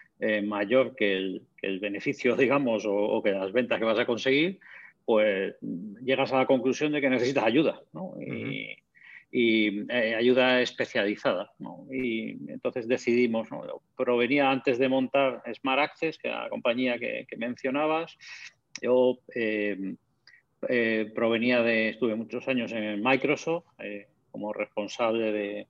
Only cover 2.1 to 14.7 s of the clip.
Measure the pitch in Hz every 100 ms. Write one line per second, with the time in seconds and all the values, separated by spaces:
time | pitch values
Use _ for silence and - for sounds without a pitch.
2.1 | 135 123 - 127 143 131 110 104 101 107
3.1 | 113 107 98 95 113 120 107 113 110 123
4.1 | 113 131 139 170 190 - - - _ -
5.1 | 110 107 95 95 - 113 87 104 101 123
6.1 | 131 135 131 131 135 131 123 151 147 135
7.1 | 127 123 135 107 151 135 - - 151 -
8.1 | - - 117 55 - 53 - _ _ -
9.1 | - _ 123 117 110 107 101 104 123 113
10.1 | 113 120 127 127 127 123 - 120 120 101
11.1 | 107 139 92 101 - - 85 - 131 123
12.1 | 113 110 110 - 127 127 131 113 123 -
13.1 | 120 120 113 110 - - - _ - 123
14.1 | 120 120 143 135 135 143